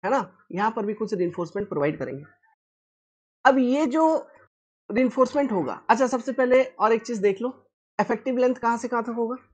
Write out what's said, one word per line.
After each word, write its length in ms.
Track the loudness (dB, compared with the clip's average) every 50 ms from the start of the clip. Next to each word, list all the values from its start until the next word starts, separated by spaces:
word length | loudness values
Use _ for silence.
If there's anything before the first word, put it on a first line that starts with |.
| -2
है 80 | 0
ना, 180 | -2 -2 -2 -4 _ _ _ _
यहाँ 200 | -4 -2 -2 -2
पर 140 | -2 -2 -4
भी 80 | -4 -4
कुछ 200 | -4 -4 -4 -2
reinforcement 540 | -2 -2 -2 -2 -4 -8 -6 -6 -8 -6 -4
provide 280 | -2 0 0 0 0 -2
करेंगे। 240 | -8 -8 -8 -12 -14 -18 _ _ _ _ _ _ _ _ _ _ _ _ _ _ _ _ _ _ _ _ _ _ _
अब 120 | 4 6 6
ये 260 | 4 2 2 2 0 0
जो 180 | 2 2 2 4 2 0 -2 -6 -20 -20 _ _ _ _ _ _ _ _ _ _
reinforcement 640 | -2 0 0 0 2 2 0 2 2 0 0 0
होगा, 300 | 0 -2 -2 -4 -6 -10 0 0
अच्छा, 180 | 2 2 2 0
सबसे 240 | 0 -2 -4 -4 -2
पहले 300 | 0 2 4 4 4 4
और 300 | 2 -2 0 2 2 2
एक 80 | 2
चीज 160 | 0 -4 -6 0
देख 220 | 0 0 0 0
लो, 120 | -4 -8 -8 -10 _ _ _ _ _ _ _ -2
effective 380 | 0 0 0 -4 -2 -2 0 2
length 180 | 2 2 0
कहाँ 220 | 0 0 -2 -2 -2
से 100 | -4 -4
कहाँ 160 | -4 -4 -4
तक 100 | -4 -4
होगा। 220 | -4 -4 -4 -6 -10 _ _